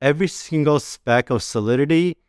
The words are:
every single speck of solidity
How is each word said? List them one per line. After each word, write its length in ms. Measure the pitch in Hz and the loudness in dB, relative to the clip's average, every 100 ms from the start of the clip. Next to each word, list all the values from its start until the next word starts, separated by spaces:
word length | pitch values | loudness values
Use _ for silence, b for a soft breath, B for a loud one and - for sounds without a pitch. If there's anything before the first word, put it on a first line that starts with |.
every 260 | 135 151 190 | 0 0 -2
single 540 | - - 156 147 147 | -4 -6 0 2 0
speck 480 | - - - 120 - | -2 -8 0 0 2
of 120 | 120 | -2
solidity 760 | - 113 107 127 143 165 175 - | -4 -4 0 0 2 2 0 -4